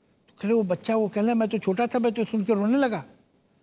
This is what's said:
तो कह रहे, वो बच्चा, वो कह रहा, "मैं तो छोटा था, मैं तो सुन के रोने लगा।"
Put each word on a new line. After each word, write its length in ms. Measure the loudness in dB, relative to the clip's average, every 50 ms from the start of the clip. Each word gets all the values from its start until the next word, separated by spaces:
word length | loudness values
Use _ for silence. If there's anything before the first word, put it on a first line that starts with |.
| _ _ _ _ _ _
तो 60 | _ _ -4
कह 60 | 0
रहे, 40 | 0
वो 100 | 0 2
बच्चा, 340 | 0 -2 -4 -2 -2 0
वो 120 | 0 0 0
कह 120 | 0 0
रहा, 140 | 0 2 2
"मैं 140 | 2 0 0
तो 100 | -2 -2
छोटा 280 | -2 -2 0 0 0
था, 120 | 0 0 0
मैं 140 | 0 0 0
तो 120 | 0 -2
सुन 200 | -2 -2 -2 0
के 100 | 2 0
रोने 240 | 2 2 2 2 2
लगा।" 200 | 2 0 -2 -4 -8 -10 -18 _ _ _ _ _ _ _ _ _